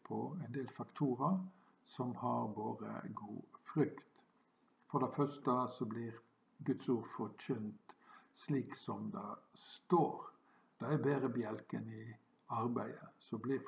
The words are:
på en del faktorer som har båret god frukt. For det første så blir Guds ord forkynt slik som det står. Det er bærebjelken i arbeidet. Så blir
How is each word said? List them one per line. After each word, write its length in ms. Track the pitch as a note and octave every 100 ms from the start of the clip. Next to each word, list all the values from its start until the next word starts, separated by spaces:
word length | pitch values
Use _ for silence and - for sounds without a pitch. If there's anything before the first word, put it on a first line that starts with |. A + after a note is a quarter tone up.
på 300 | - A2 B2+ E3
en 100 | A#2
del 140 | C#3 B2
faktorer 640 | - - - C#3+ B2 D3+ F#3+ F#3 - - _ -
som 240 | - B2 -
har 320 | A#2+ A#2+ A2+ G#2+
båret 580 | A2+ A2 G#2+ A2 F#3+
god 460 | G#2+ G#2 G#2+ - - -
frukt. 320 | D#3 - - - - _ _ _ _ _ _ -
For 80 | C#3
det 140 | B2+
første 400 | - C#3 - C3 B2 B2 -
så 100 | A2+
blir 300 | A2+ A#2 A#2 _ _ _ _ B2+
Guds 220 | B2 -
ord 180 | A#2 -
forkynt 800 | - G#2+ - - A#2 G#2+ - - - - - -
slik 400 | - - C3+ A#2+
som 380 | - - G#2 G#2+
det 140 | G#2 G#2 - -
står. 720 | - - - - F3 - - - - _ - _ -
Det 100 | B2+
er 140 | D3+
bærebjelken 840 | C3+ C#3 C3 A#2+ G#2+ A2 - A#2 A2
i 100 | A2 A2+ A2+ _ _ -
arbeidet. 600 | B2 B2 A2+ A2 - - -
Så 200 | - G#2+
blir 240 | B2+ C3+